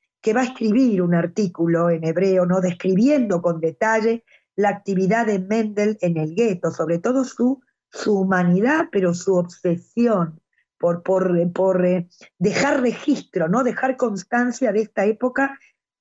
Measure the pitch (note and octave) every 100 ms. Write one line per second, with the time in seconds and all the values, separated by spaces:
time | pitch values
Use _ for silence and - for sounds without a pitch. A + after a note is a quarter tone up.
0 | _ _ - A3 B3 - A3+ G#3+ C4 G3
1 | F3 E3+ F3 G#3+ G3+ F3+ E3+ E3 E3+ E3
2 | D#3+ E3 F#3+ F#3 F3+ F#3 F3+ F3 F#3+ F#3
3 | B3 D4 A3+ F3 F3 E3 D#3+ D3+ A3 A3
4 | A3 A3+ - _ _ - G3+ F#3 - F#3
5 | F#3 A3+ A3 G3 F#3 A3 A3 G#3 G#3 G#3
6 | F3 E3 D#3 E3+ A#3 F3+ E3 E3 E3 E3+
7 | A3 C4 C4 - B3 C4+ _ _ _ -
8 | - G3+ F#3+ F#3 F3+ F3+ A#3+ D#4 - G#3
9 | F#3 F3 - F#3 F3 - F#3 E3+ - -
10 | A#3+ G#3 E3 D#3+ _ _ _ _ E3+ F3
11 | F3+ F#3+ F#3 F3 F3 F3 F#3+ F#3 F3+ F3+
12 | F3 _ - _ F#3+ G#3 C#4 D4 B3 -
13 | - C4+ - F#3 D#3+ A3 B3 - C4 C4
14 | A#3+ G3 - A#3+ B3 A#3 B3 G3+ G#3+ -
15 | G3+ A3 B3+ B3 C4+ C#4 _ _ _ _